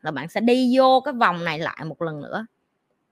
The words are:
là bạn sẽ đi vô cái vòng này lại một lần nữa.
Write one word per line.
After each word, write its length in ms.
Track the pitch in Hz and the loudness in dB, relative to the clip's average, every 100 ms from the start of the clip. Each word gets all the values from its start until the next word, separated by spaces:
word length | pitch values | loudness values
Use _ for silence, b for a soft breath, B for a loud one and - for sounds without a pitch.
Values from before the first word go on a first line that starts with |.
là 100 | 156 | -8
bạn 180 | 143 160 | -8 -6
sẽ 120 | 208 | -2
đi 360 | 233 247 254 262 | 2 2 4 4
vô 240 | 262 262 262 | 6 4 2
cái 80 | |
vòng 320 | 247 220 175 170 | 0 2 2 -4
này 140 | 156 | -4
lại 240 | 160 - 160 | -6 -8 -10
một 160 | - | -8
lần 200 | 165 151 | -8 -8
nữa. 240 | 127 180 226 _ _ _ _ _ _ | -8 -10 -10 _ _ _ _ _ _